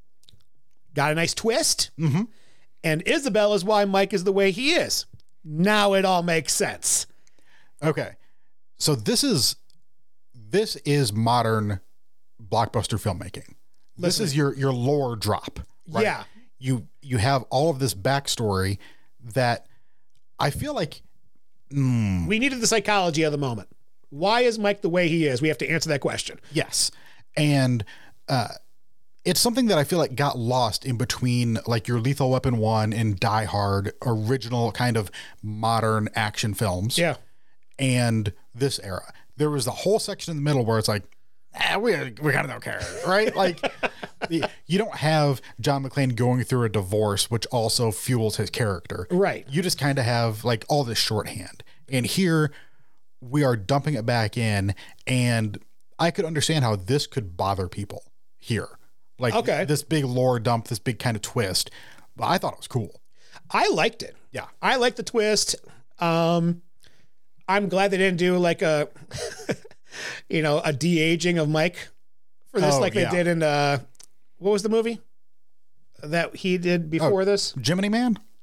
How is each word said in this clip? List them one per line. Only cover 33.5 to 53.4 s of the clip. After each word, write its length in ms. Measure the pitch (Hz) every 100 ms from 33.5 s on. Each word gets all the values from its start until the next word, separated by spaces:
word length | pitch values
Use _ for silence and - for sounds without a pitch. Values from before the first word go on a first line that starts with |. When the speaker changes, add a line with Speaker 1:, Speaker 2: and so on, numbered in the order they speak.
| 104 101 98 98 - 123
Speaker 2:
original 640 | 110 107 135 113 123 117
kind 240 | - 123 117
of 160 | 98 - - -
modern 640 | 107 107 113 113 110 110 107 -
action 380 | 107 - 110
films. 440 | 95 107 90 107 -
Speaker 1:
Yeah. 180 | 170 135 - - - - - -
Speaker 2:
And 540 | 135 123 120 113 101 - - 117
this 240 | 139 -
era. 320 | 98 92 - - - -
There 140 | 151
was 160 | 147 123
the 60 |
whole 280 | - 180 214
section 320 | - 190 -
in 60 | 156
the 60 |
middle 200 | 143 139 113
where 140 | 113
it's 80 | 107
like, 160 | 104 - - - - - -
"Eh, 200 | 220 170
we, 160 | 233 165 135 104
we 100 | 151
kinda 160 | 135 -
don't 160 | 117
care," 160 | - 104 - - 165
right? 300 | 190 220 208
Like, 240 | 190 180
Speaker 1:
<laughs> 680 | - - - - - - -
Speaker 2:
the, 200 | 165 - - -
you 120 | 185
don't 180 | 220 -
have 460 | 151 160 147 131 - -
John 240 | 120 139
McClane 320 | 135 - 131 117
going 300 | 123 123 117
through 180 | 127
a 60 | 117
divorce, 600 | 107 92 107 107 101 -
which 160 | 117 -
also 440 | 123 110 - 113
fuels 460 | 107 - 123 110 -
his 120 | 104
character. 580 | - 113 92 - - -
Speaker 1:
Right. 340 | 180 196 123 -
Speaker 2:
You 120 | 139
just 160 | 185 -
kinda 260 | 143 135
have, 420 | 120 120 117 107 123
like, 180 | 117 -
all 160 | 147 120
this 120 | 104
shorthand. 640 | - 107 - - - - - - -
And 160 | 131 120
here 480 | - 185 160 151 - - - - - - -
we 240 | 123 147